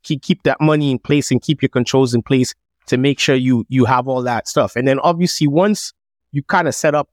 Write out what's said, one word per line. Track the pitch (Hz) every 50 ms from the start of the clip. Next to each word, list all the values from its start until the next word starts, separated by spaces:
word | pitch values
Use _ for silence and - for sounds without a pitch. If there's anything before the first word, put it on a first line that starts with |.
| -
keep, | - 156 139 -
keep | - 180 - -
that | 139 135 -
money | 151 156 151 151 147 143 131
in | 120
place | - - 147 147 139 -
and | 135 120 -
keep | - 151 -
your | - 135
controls | - 127 120 - - 135 135 123 117
in | 117 110
place | - 139 131 127 - - _ _ _ _ _ _
to | - -
make | 127 131 143 139 -
sure | - - 139
you, | 131 127 131 127 117 - -
you | 127 131 123
have | 110 131 127 123
all | 135 131 127 123
that | 123 120 113 -
stuff. | - - 151 123 98 -
And | - 127
then | 135 135 135
obviously | - 170 170 165 180 170 - - 156 147
once | 139 165 185 208 214 - - - - _ _ _ _ _ _ _
you | - 143 139
kinda | - - 185 170 147 -
set | - - 156 147
up, | 147 143 -